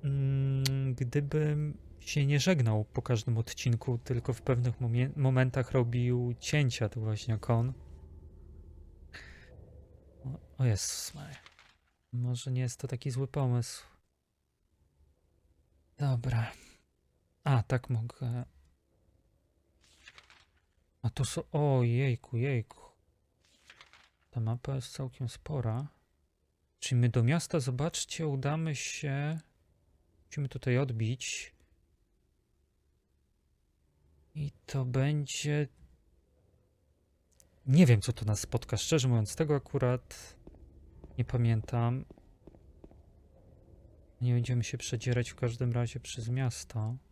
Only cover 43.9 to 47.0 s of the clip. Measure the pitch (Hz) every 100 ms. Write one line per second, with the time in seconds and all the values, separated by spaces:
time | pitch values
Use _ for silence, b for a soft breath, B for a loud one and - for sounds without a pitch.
43.9 | - - _ 123 120 120 123 117 123 -
44.9 | 117 123 123 120 - 123 117 123 120 120
45.9 | 120 - - 113 123 131 - - 113 110
46.9 | 127